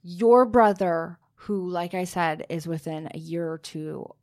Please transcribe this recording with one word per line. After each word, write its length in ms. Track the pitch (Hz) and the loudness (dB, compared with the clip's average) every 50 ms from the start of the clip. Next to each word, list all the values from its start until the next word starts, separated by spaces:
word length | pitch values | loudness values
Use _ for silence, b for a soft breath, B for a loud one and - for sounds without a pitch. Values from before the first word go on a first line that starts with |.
| _ | _
your 420 | 175 175 175 226 226 240 247 254 | -14 -4 2 6 6 8 8 6
brother 720 | 233 214 247 226 208 196 196 196 180 170 165 165 170 170 _ _ _ _ | 6 6 6 6 6 4 2 0 0 0 0 -2 -6 -10 _ _ _ _
who, 340 | _ - - 208 196 180 180 | _ -8 -6 -4 -4 -4 -4
like 240 | 180 170 175 175 190 | -4 -4 -4 -4 -4
I 100 | 185 185 | -4 -6
said, 400 | 180 - 185 175 160 156 156 - _ | -4 -2 -2 -2 -2 -2 -4 -8 _
is 180 | - 165 156 | -8 -8 -6
within 420 | 170 165 156 - 165 156 156 160 - - | -6 -8 -6 -6 -8 -8 -8 -10 -10 -12
a 40 | 165 | -12
year 300 | 160 160 165 170 170 160 | -10 -8 -6 -6 -6 -6
or 60 | 160 | -8
two 480 | 160 - - - 160 156 156 147 - - - - _ | -10 -12 -12 -12 -10 -10 -8 -10 -10 -12 -14 -18 _